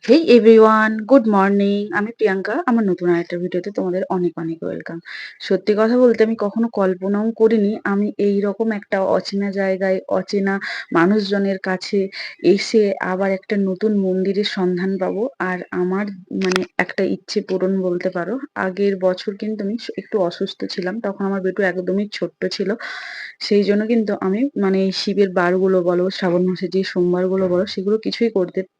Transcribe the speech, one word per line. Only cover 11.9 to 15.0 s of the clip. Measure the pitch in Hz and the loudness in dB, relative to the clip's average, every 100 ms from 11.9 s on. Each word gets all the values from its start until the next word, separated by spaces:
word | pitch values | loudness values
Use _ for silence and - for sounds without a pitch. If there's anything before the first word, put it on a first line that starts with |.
| 202 196 - - - | -2 -2 -6 -16 -2
এসে | - 196 - 226 208 196 | 2 2 2 2 2 0
আবার | 185 185 196 | -4 -2 0
একটা | 190 _ 208 | -2 _ -2
নতুন | 196 185 214 208 | 0 0 0 2
মন্দিরের | 190 185 190 190 | 0 0 0 0
সন্ধান | 208 - 180 175 190 | -2 -2 0 0 -2
পাবো। | 196 | -2